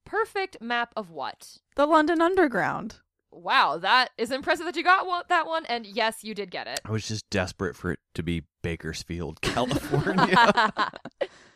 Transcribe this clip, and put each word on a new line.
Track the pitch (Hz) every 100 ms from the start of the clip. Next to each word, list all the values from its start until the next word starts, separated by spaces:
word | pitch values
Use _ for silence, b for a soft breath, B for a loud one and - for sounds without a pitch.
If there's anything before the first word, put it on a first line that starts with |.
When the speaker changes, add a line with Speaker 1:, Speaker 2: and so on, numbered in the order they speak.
Speaker 1:
perfect | - 392 440 403 381 -
map | 233 240 240 -
of | 180
what? | 156 120 - - - _ -
Speaker 2:
The | 294
London | 320 302 330
Underground. | 339 381 302 196 139 147 220 - _ _ _
Speaker 1:
Wow, | 165 175 262 180 156
that | 185 247 247 -
is | 226
impressive | 262 - 311 339
that |
you | 311
got | 311 381 359
one, | 349 -
that | 349 320
one. | 320 320
And | 240 208
yes, | 202 220 -
you | 214
did | 202 190
get | 151 110
it. | 131
Speaker 3:
I | -
was | 110 -
just | 107 -
desperate | 101 92 - 92 -
for | 87
it | 78 _
to | -
be | 82 85 - _
Bakersfield, | 87 85 80 85 - 85 78 78
<laughs> |
California. | - 120 127 135 - 143 - - 226 240 226 220 214 -
Speaker 1:
<laughs> | 208 - - - - B B